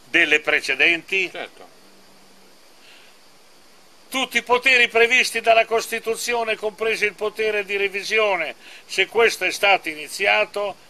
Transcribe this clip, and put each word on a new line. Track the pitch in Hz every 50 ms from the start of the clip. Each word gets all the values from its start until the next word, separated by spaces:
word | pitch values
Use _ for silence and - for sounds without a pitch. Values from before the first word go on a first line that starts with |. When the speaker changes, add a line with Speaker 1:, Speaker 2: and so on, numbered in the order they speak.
| -
Speaker 1:
delle | - - 165 170 151 151 151
precedenti"? | 151 156 151 143 - - 139 131 147 165 170 165 156 - 196 190 185 165
Speaker 2:
Certo. | - 175 135 98 - - 92 - - - - - - - - - - - - - - - - - - - - - - - - - - - - - - - - - - - - - - - - - - - - - - - - -
Speaker 1:
Tutti | - 262 262 240 - 240
i | 226
poteri | - 240 247 247 269 262 247 240 233
previsti | - 233 233 233 247 254 226 - - 226
dalla | 214 226 226 226 220
Costituzione, | - 226 226 - - 226 226 220 220 226 - - 233 240 233 233 220 214
compreso | 180 - 214 208 - 220 220 220 - 208
il | 208 185
potere | - 208 214 202 - 220 220 208 208 202
di | 185 202
revisione, | 196 196 196 185 202 190 165 202 220 214 208 190 175 160 143 117 - - - - - -
se | - - - 190 165
questo | - 214 233 214 - - 185
è | 180
stato | 156 - - 202 196 175 - 165
iniziato, | 156 151 151 139 - - 196 202 208 214 214 196 - 202 208 202 175 - - -